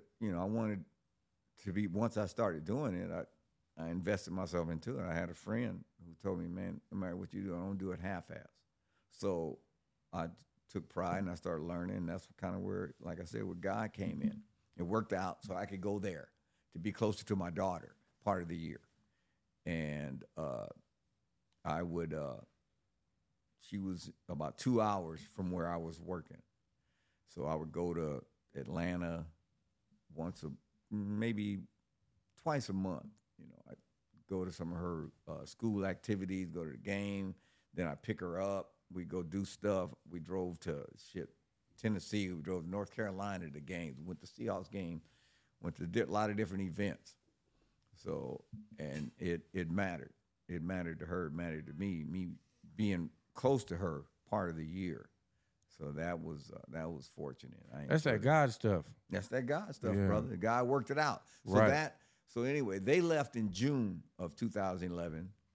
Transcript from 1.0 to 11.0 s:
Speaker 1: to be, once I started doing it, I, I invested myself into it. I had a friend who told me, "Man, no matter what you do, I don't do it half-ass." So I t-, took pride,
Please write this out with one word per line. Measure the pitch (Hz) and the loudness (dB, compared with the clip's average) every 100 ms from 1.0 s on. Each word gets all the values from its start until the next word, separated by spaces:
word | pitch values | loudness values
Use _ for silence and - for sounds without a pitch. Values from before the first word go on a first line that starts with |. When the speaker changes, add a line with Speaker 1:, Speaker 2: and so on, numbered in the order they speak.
| _ _ _ _ _ - | _ _ _ _ _ -10
Speaker 1:
to | 104 | -2
be, | 92 107 | 2 2
once | 92 113 110 | 4 2 2
I | 98 | 0
started | - 110 80 80 | 2 2 2 -2
doing | 120 143 90 | 0 0 -2
it, | 90 | -2
I, | 85 - _ _ _ _ - | -4 -6 _ _ _ _ -8
I | 82 | -4
invested | 87 90 101 - | -2 2 0 0
myself | 92 90 87 82 | -2 0 0 0
into | 82 110 131 | -2 -4 -4
it. | 90 | -2
I | |
had | 82 87 | 0 -2
a | 85 | -4
friend | - 110 120 90 - _ | -4 -2 -2 -4 -12 _
who | 85 82 | -18 -6
told | 101 90 | -2 -2
me, | 85 | -2
"Man, | 90 92 - - | -4 -4 -6 -6
no | 98 | -4
matter | 92 90 | -2 -4
what | 95 | -6
you | 98 | -6
do, | 98 | -4
I | 87 | -4
don't | 95 98 | -2 -2
do | 95 | -2
it | 85 | -2
half-ass." | 92 92 - - - _ _ _ _ _ _ | -2 -4 -6 -12 -14 _ _ _ _ _ _
So | - 98 90 80 - _ _ _ _ _ | -2 0 2 0 -4 _ _ _ _ _
I | 87 82 | -4 -4
t-, | 85 - _ _ | -6 -20 _ _
took | 98 - | -8 -4
pride, | - | -2